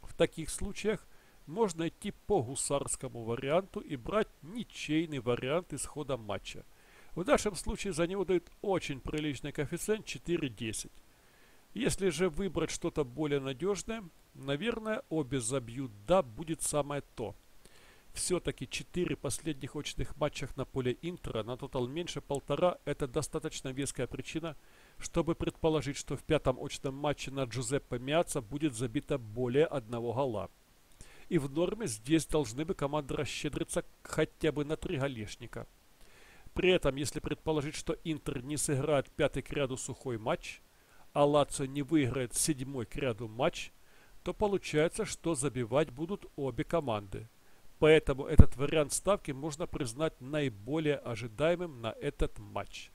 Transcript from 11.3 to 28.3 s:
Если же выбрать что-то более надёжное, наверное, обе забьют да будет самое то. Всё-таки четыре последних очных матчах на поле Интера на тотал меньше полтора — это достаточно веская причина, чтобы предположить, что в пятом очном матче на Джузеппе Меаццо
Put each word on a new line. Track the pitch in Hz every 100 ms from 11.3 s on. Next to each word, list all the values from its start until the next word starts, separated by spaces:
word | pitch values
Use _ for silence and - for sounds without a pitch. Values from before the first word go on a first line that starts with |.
| - - - -
Если | - 262 - 190
же | 147 185
выбрать | 156 196 147 156
что-то | - 170 156
более | 135 127 156 143
надёжное, | 135 131 175 190 - 226 175 - -
наверное, | 135 135 143 214 233 220 214 -
обе | 160 135 135
забьют | 113 135 113 117 135 -
да | - 185
будет | 131 110 160 160
самое | - 147 143 143 -
то. | - 107 92 - - - - - - -
Всё-таки | - - 175 - - 131
четыре | - - 180 175
последних | 131 135 - 160 151 139 151
очных | 143 - 135 -
матчах | 151 - 143 -
на |
поле | 131 139 123 120
Интера | 165 180 139 117
на | 107 127
тотал | 135 135 123
меньше | 147 175 -
полтора — | - 143 - 143 180 - -
это | 143 139
достаточно | 139 - 156 156 - 135
веская | 131 139 - 123
причина, | - 131 160 160 143 - - - -
чтобы | - - 147
предположить, | 165 170 - 160 156 131 139
что | - 147
в |
пятом | - 151 - 127
очном | 131 - 143
матче | 135 147 139 -
на | 135
Джузеппе | 131 113 117 139 - 123
Меаццо | 127 156 170